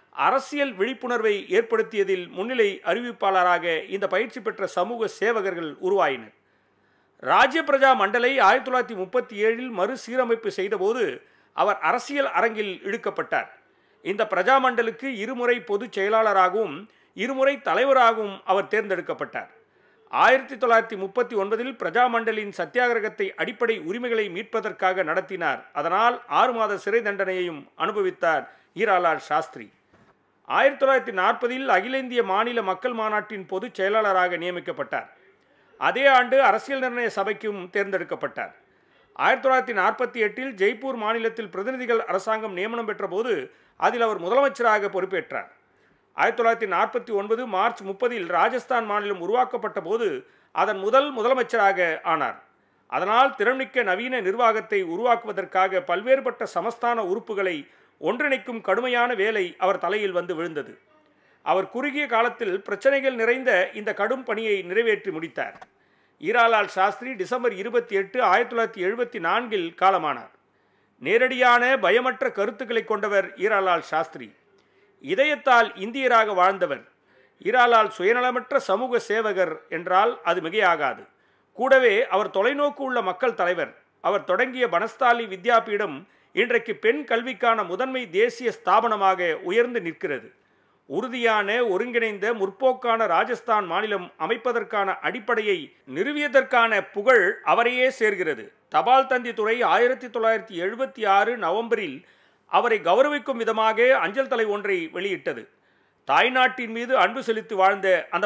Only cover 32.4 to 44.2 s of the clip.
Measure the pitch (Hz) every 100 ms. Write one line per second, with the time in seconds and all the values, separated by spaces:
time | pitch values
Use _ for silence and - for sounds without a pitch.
32.4 | 233 233 190 185 254 233 214 214 208 214
33.4 | 180 190 226 - 190 220 208 185 180 175
34.4 | 175 175 147 143 139 131 113 _ _ _
35.4 | _ _ _ _ 139 202 277 262 240 262
36.4 | 247 214 - 269 254 240 233 - 196 208
37.4 | 214 202 180 208 196 190 165 165 143 -
38.4 | 104 - _ _ _ _ _ - 151 254
39.4 | 262 262 262 208 190 233 247 247 208 247
40.4 | 269 202 196 233 269 240 214 233 226 226
41.4 | 208 190 208 262 247 233 - 185 220 220
42.4 | 214 180 214 233 220 196 196 180 240 180
43.4 | 131 _ _ - 185 233 226 196